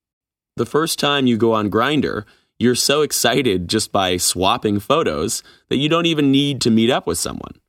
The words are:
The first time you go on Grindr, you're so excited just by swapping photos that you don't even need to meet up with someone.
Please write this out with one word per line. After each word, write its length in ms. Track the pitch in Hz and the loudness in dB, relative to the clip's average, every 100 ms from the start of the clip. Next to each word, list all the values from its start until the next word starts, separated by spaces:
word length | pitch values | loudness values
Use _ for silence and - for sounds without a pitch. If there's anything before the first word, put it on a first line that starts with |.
| _ _ _ _ _ - | _ _ _ _ _ -6
The 100 | 120 | -2
first 320 | 147 165 - | -2 -2 -2
time 280 | 147 143 127 | -2 0 2
you 100 | 113 | 2
go 160 | 113 | 2
on 180 | 110 104 | 2 0
Grindr, 540 | 104 127 151 - - 104 _ _ - | 0 0 0 -2 -4 -10 _ _ -2
you're 160 | 117 | 0
so 280 | 120 - 143 | 2 2 2
excited 640 | 147 - 120 131 123 92 87 | 0 0 0 2 0 0 0
just 240 | 110 - | -2 -2
by 240 | 104 92 90 | -2 0 0
swapping 640 | - 87 92 123 110 104 | -2 0 0 0 0 -2
photos 640 | - 147 135 73 98 - - - - | 0 0 0 -2 -4 -6 -10 -20 -6
that 80 | 127 | -2
you 120 | 147 | 0
don't 180 | 165 170 | 0 0
even 260 | 151 143 | 2 2
need 280 | 135 143 127 | 2 2 0
to 80 | 123 | 2
meet 200 | 113 113 | 2 2
up 160 | 156 - | 0 -2
with 120 | 80 | -4
someone. 420 | - 50 50 50 | -6 -8 -12 -18